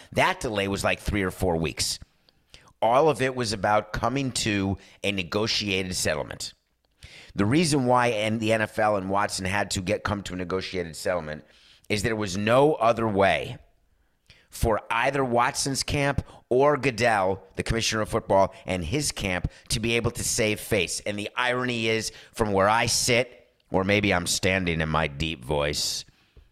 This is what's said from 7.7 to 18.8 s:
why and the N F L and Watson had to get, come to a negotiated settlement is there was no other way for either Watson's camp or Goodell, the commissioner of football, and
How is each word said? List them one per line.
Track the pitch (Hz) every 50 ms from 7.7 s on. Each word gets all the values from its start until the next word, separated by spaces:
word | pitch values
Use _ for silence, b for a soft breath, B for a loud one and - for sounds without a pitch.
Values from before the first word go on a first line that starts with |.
| 151 143 127
why | 123 123 123 120
and | 123 117 104 107 110 110 117
the | 110 110 110
N | 110
F | 107 107 - -
L | 107 107 107
and | 98 92 95
Watson | 98 101 104 101 - - 95
had | 92 98 104 104 92
to | - 101
get, | 92 87 104 98 -
come | - 107 101 95
to | - 90
a |
negotiated | 90 92 87 92 95 92 - - 92 85 82 76
settlement | - - 98 92 87 78 76 76 76 b b b b b b b b b -
is | 104 104
there | 98 120 110
was | 110 107 98 85
no | 101 104 107 117 131 143 151 156
other | - 110 117 117 110 113
way | 113 101 95 98 95 80 73 62 - 123 - - _ _ _ _ _ _ _ _ _ _ _ b b b b b b
for | - - - 117 107 98 - -
either | 110 113 123 139 139 139 135
Watson's | 123 117 117 120 139 143 - - 139 135 123
camp | - - - 147 139 143 135 - B B B B B _
or | 123 127 139 147 147
Goodell, | 135 120 139 117 101 120 117 110 101 92 95 95 92 - - -
the | - -
commissioner | - 113 113 110 - 113 113
of | 107 -
football, | - 110 - - 104 98 98 85 B B B
and | - 92 92